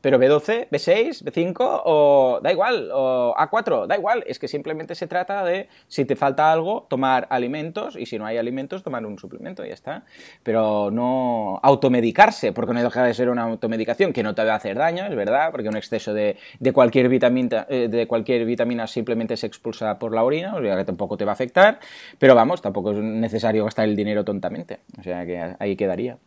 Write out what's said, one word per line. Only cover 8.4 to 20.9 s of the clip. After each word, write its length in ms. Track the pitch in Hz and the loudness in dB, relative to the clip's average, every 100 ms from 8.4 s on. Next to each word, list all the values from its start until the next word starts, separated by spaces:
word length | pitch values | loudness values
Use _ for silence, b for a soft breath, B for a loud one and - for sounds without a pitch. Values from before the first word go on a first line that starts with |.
| 117 131 139 190 | -4 -6 -8 -10
tomar 220 | 190 127 107 | -8 -8 -10
un 120 | 98 | -14
suplemento, 460 | 95 - - 185 | -16 -16 -14 -12
y 60 | - | -14
ya 40 | |
está. 300 | - - 170 _ B B B | -14 -12 -14 _ B B B
Pero 480 | - 113 110 107 104 | -2 2 2 0 0
no 680 | 113 123 131 127 117 104 95 | 0 -2 -2 -2 -4 -4 0
automedicarse, 880 | 135 139 135 123 117 - 202 - 117 | 4 4 4 2 0 6 4 6 -4
porque 220 | 98 110 | -2 -4
no 100 | 120 | -2
deja 180 | 120 120 | -2 0
de 120 | 123 | 0
ser 160 | 113 123 | 2 -2
una 140 | 120 | 0
automedicación 680 | 117 113 113 110 110 - 190 | -4 -4 -4 -4 -4 0 0
que 120 | 131 | 0
no 120 | 107 101 | -4 0
te 80 | |
va 80 | 110 | 0
a 60 | 110 | 0
hacer 200 | 104 104 | -2 -2
daño, 280 | 160 170 202 | -2 -2 -6
es 100 | 139 | -4
verdad, 360 | 101 127 160 | 0 0 0
porque 180 | 139 107 | -2 -6
un 80 | 107 | -6
exceso 360 | - 110 - | -6 -8 -4
de, 220 | 107 104 95 B B | -2 -2 -4 B B
de 140 | 127 | 0
cualquier 340 | 127 123 131 123 | 4 6 6 4
vitamina, 580 | 127 123 127 123 113 - | 4 2 2 0 -2 -2
eh, 180 | 135 120 | -2 0
de 160 | 113 113 | -2 -2
cualquier 380 | 117 107 123 | -2 0 0
vitamina 440 | 113 120 120 120 110 | 0 -2 -2 -2 -6
simplemente 500 | - 110 113 110 113 | -6 -4 -4 -4 -6
se 100 | 107 | -8
expulsa 520 | - 117 110 110 101 | -10 -12 -6 -6 -4
por 140 | 117 | -4
la 120 | 110 120 | 0 0
orina, 280 | 151 185 202 | 0 -4 -4
o 60 | |
sea 140 | 113 95 | -2 -2
que 80 | |
tampoco 320 | 98 | -4